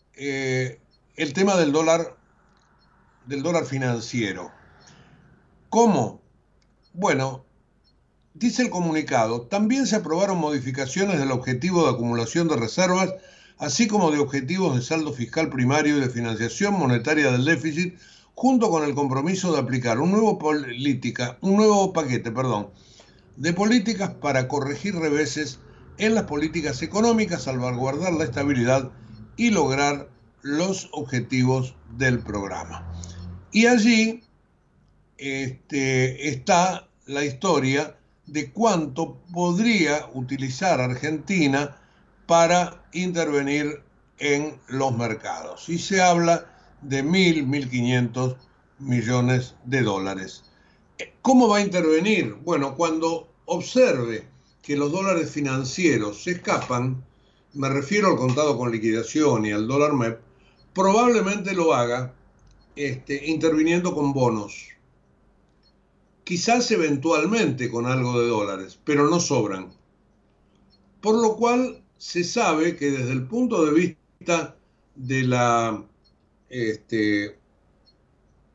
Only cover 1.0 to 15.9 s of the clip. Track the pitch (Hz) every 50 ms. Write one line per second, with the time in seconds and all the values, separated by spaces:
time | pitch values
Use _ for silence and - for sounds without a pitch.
1 | _ _ _ - 160 147 135 180 196 208 196 180 165 143 139 156 160 160 165 170
2 | 165 165 - - _ _ _ _ _ _ _ _ _ _ _ _ _ _ _ _
3 | _ _ _ _ _ 123 143 139 135 170 175 165 147 127 135 135 127 123 120 117
4 | 107 - - 120 110 98 92 90 87 - - - - - - - - - - -
5 | - _ - - _ _ _ _ _ _ _ _ _ _ - 220 233 226 190 139
6 | 117 98 - - _ _ _ _ _ _ _ _ _ _ _ _ _ _ - 170
7 | 190 196 151 131 131 135 123 131 - _ _ _ _ _ _ _ _ _ _ _
8 | _ _ _ _ _ _ _ 156 220 240 - - 254 208 - 180 175 165 156 156
9 | 143 127 139 123 110 110 117 120 123 - 196 202 214 220 254 277 269 190 220 214
10 | 170 160 156 170 196 196 190 175 160 151 147 139 127 135 131 139 135 127 - 180
11 | 196 202 190 151 135 135 131 123 - 131 127 123 165 185 185 170 160 135 120 113
12 | 117 120 117 117 113 110 - 170 175 160 151 120 113 110 - - 185 180 185 185
13 | 190 185 - - - - - - - - _ - - 147 - - 233 214 208 202
14 | 180 160 151 147 143 135 139 139 127 131 180 190 185 165 131 123 123 - 160 160
15 | 156 151 131 120 117 110 - 160 160 151 - 127 123 123 143 156 151 147